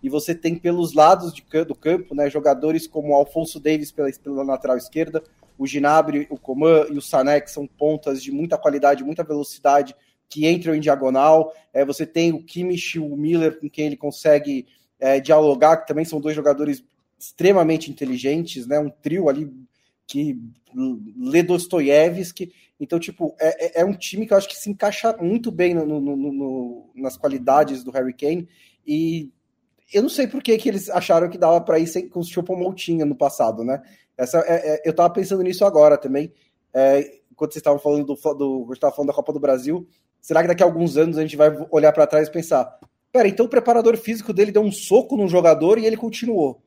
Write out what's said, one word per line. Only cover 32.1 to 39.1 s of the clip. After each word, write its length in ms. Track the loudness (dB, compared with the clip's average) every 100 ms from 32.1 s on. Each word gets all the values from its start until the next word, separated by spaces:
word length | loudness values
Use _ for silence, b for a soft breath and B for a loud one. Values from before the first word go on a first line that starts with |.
| -10
o 40 |
Choupo-Moting 760 | -6 -6 -4 -4 -4 -6 -4 -2
no 160 | -2
passado, 480 | 0 -2 0 -2 0
né? 200 | -4 -6 b b b -8
Essa, 220 | -2 0
é, 340 | 0 -2 0
é, 80 | -2
eu 80 | -2
tava 160 | 2 2
pensando 320 | 2 -4 -2
nisso 220 | -4 0
agora 320 | 2 6 6 6
também. 340 | 0 -4 -6 _ _ _ _
É, 480 | 2 4 2 0 -14 _
quando 180 | _ -8
vocês 80 | -2
estavam 200 | 0 0
falando 240 | 0 -2
do, 100 | -2
do, 460 | -4 -4 -2 -4 -4
quando 140 | -8
eu 60 | -2
tava 140 | -2
falando 140 | 0
da 60 | -4